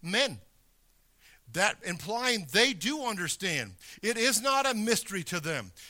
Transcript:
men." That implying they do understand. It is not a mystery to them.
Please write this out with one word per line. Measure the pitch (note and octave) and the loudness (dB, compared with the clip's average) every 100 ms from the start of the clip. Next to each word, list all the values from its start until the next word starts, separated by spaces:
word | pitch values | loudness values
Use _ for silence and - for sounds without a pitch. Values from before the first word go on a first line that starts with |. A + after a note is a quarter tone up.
men." | E3 G#3+ C#4 G#2+ - _ _ _ _ _ _ _ - - - | -2 0 0 -2 -16 _ _ _ _ _ _ _ -20 -20 -8
That | D#3 G#3 - | 0 0 0
implying | F3+ E3+ E3 A#3 B3+ A3+ D3 | -6 -6 -4 -2 0 0 2
they | G3 C4 | 4 4
do | F#3 G#3+ D4+ | 2 -4 -2
understand. | A#3+ G3 F3 - F#3+ D3 G2+ F2+ - - | -4 -2 -4 -4 -2 -2 -4 -10 -20 -6
It | G#3+ A3+ | -2 2
is | B3 G#3+ | 2 2
not | C4+ C4+ C4+ | 2 2 2
a | |
mystery | A3+ A3 A3+ - G3 | 2 2 2 0 -6
to | - F3+ | -4 -4
them. | D#3 C#3+ F#2+ - | -2 -4 -6 -14